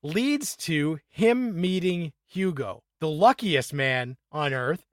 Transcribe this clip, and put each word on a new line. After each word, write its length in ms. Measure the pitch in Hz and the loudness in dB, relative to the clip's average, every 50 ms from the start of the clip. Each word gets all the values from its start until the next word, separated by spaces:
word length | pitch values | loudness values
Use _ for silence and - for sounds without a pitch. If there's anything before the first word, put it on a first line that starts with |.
| - | -10
leads 520 | 147 160 208 247 277 294 294 294 - - - | -4 -2 0 2 2 0 0 -2 -6 -8 -8
to 420 | - - 165 151 147 151 160 - - _ | -4 -2 0 0 0 0 -2 -6 -10 _
him 520 | _ - 202 220 240 254 254 233 202 165 | _ 2 4 4 4 4 0 -2 -2 -2
meeting 520 | 175 185 185 185 170 185 180 175 170 156 - _ _ | 0 0 0 0 0 0 0 -2 -4 -6 -8 _ _
Hugo, 580 | _ - 185 190 190 165 135 127 101 92 104 - _ _ _ | _ -4 -2 -2 -2 -2 -2 -6 -6 -8 -10 -16 _ _ _
the 100 | 160 156 | -4 -4
luckiest 640 | 156 151 190 233 262 - - 202 160 135 127 - - | 2 4 6 6 6 4 2 0 2 0 0 -2 -2
man 440 | 143 135 131 131 127 123 123 131 - _ _ | -2 0 0 0 0 -2 -4 -8 -14 _ _
on 220 | - 151 151 143 135 | -6 -2 -2 -2 -2
Earth. 320 | 131 123 123 165 180 - _ | -2 -2 -2 -4 -4 -6 _